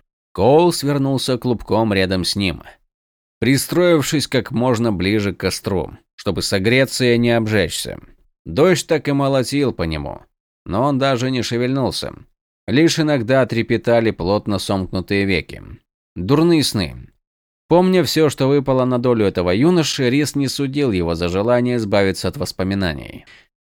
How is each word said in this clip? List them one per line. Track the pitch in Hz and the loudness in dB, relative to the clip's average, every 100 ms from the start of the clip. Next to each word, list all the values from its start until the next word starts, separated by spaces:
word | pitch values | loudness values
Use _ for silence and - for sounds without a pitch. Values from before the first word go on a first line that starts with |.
| _ _ _ | _ _ _
Коул | - 107 151 175 | 0 4 4 4
свернулся | 165 139 143 135 131 - 127 | 0 -2 -2 0 -2 -2 -4
клубком | 127 113 - 101 113 | -2 -4 0 0 2
рядом | 98 92 92 | 0 0 0
с | 87 101 | -2 -2
ним, | 95 - - - _ _ _ _ _ - | -4 -4 -12 -20 _ _ _ _ _ -4
пристроившись | 117 135 - 165 180 165 127 151 - | 0 0 0 2 4 4 2 -2 -2
как | 127 107 | -4 -2
можно | 117 127 113 120 | -2 0 0 0
ближе | 92 92 107 101 | 0 0 0 -2
к | 85 | -2
костру, | 92 - - 95 65 - _ - | -4 -4 -4 -4 -4 -12 _ -10
чтобы | - 95 | -6 -4
согреться | - 98 98 127 135 - 123 | -2 0 2 2 0 0 2
и | 117 | 4
не | 120 | 4
обжечься. | 117 110 107 85 - 58 50 - _ _ _ - | 2 2 0 0 -4 -8 -12 -16 _ _ _ -8
Дождь | 87 180 175 - | 2 4 2 0
так | 156 151 | -2 0
и | |
молотил | 139 139 135 117 139 131 | -2 0 0 -2 -2 -2
по | - | -2
нему, | 85 78 69 50 - _ _ _ - | -4 -4 -8 -12 -18 _ _ _ -8
но | 92 | -2
он | 143 135 | 0 0
даже | 139 123 131 | 0 0 -2
не | 131 | -4
шевельнулся. | - 120 123 135 113 - - 50 - _ _ _ - | -4 -2 -2 -2 -2 -4 -10 -14 -20 _ _ _ -2
Лишь | 120 160 165 | 2 2 2
иногда | 151 143 107 135 120 | 0 0 2 2 2
трепетали | 117 110 117 - 117 113 | 0 0 0 2 2 2
плотно | 101 85 104 110 98 | 0 0 0 0 -4
сомкнутые | - 98 92 92 85 101 98 | -2 -2 -2 -6 -2 -2 0
веки. | 85 - - 50 - _ _ _ - | -2 -4 -14 -18 -20 _ _ _ -10
Дурные | 92 147 170 165 | 0 2 4 4
сны. | 127 110 78 62 - _ _ _ _ _ - | 2 -2 -4 -8 -20 _ _ _ _ _ 0
Помня | 170 185 185 | 2 4 2
всё, | 147 156 156 | 2 2 0
что | - 135 | 2 2
выпало | 143 135 131 | 2 2 0
на | 127 123 | 2 0
долю | 127 117 98 | 2 2 2
этого | 92 87 | 0 0
юноши, | 95 160 180 143 - 127 | 2 4 2 0 0 0
Рис | 139 147 143 | 0 0 -2
не | 135 | -4
судил | - 139 139 135 | -2 -4 -2 0
его | 92 85 85 | 0 0 -2
за | 87 | -2
желание | 92 110 123 123 120 | 0 2 2 0 -2
избавиться | 107 101 98 90 92 | 0 2 2 0 -6
от | - | -6
воспоминаний. | 90 - 95 98 92 71 53 - - - _ _ _ | -8 -4 -4 -2 -2 -4 -10 -16 -20 -20 _ _ _